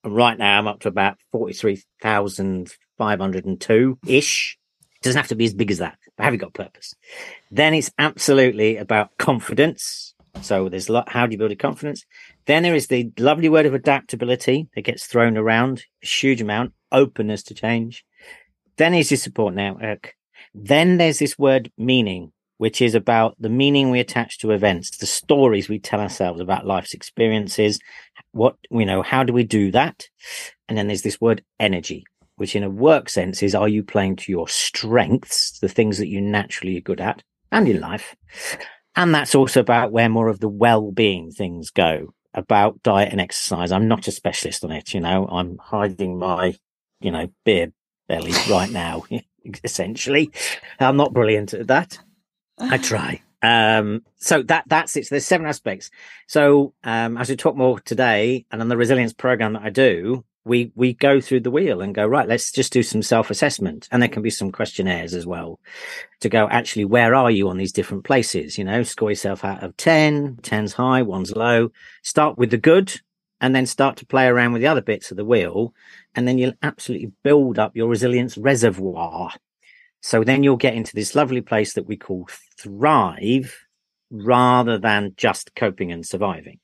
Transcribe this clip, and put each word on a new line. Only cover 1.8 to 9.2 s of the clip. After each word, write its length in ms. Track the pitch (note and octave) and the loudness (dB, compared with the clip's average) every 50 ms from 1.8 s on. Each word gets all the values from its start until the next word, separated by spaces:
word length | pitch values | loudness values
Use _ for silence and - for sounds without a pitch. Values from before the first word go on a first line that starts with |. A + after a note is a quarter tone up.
| _ _ _ _ | _ _ _ _
thousand 720 | - A2 G#2+ G#2 G2+ G2+ G2 - G2 G2 F#2 F#2 F2+ - - _ _ _ _ - | -4 0 0 0 0 -2 -6 -6 -4 -4 -4 -6 -8 -10 -18 _ _ _ _ -4
five 220 | A2 G#2 G#2 F#2 | -2 -2 -2 -2
hundred 240 | G2 F#2+ F#2 F#2 F2 | -2 -4 -4 -4 -6
and 140 | F#2+ F#2 - | -6 -8 -8
two-ish. 960 | - - A2+ A2+ B2+ C3 C3 _ - - B2+ C#3+ D3 - - - - - - _ _ _ _ _ _ _ _ | 0 2 4 4 4 2 0 _ -2 2 2 2 2 2 -4 -4 -6 -8 -10 _ _ _ _ _ _ _ _
It 60 | _ - | _ -2
doesn't 140 | C3 B2 C#3+ | 0 0 0
have 100 | C3+ - | 0 -2
to 60 | A#2 | -2
be 100 | A2 A#2 | 0 0
as 100 | A2 G2+ | 0 0
big 160 | G2 A2+ G2+ | -2 -2 -2
as 80 | G#2 E2 | -2 -4
that. 200 | F2 D#2+ - _ _ _ _ - | -4 -8 -10 _ _ _ _ -2
Have 100 | G#2+ C#3 | -2 0
you 60 | B2 G2+ | 0 -2
got 160 | F#2 F2+ _ | -6 -12 _
purpose? 400 | - F#2+ - _ _ - - - _ _ - - - - - - - _ _ | -14 -14 -14 _ _ -20 -20 -20 _ _ -20 -20 -20 -20 -20 -20 -20 _ _
Then 240 | - A#2 D3+ D#3 D#3+ | 0 2 2 4 4
it's 160 | D#3 C3 - _ - | 2 0 -2 _ 0
absolutely 760 | D3+ D3+ C#3+ - - - C#3 C3+ C3 B2+ G#2 G#2 A2 A2 A2+ | 0 0 0 -2 2 4 6 6 6 4 4 2 2 0 0
about 400 | G#2 G2+ - A#2 G#2+ G#2 - _ | -2 -4 0 0 0 0 -2 _
confidence. 960 | - | -2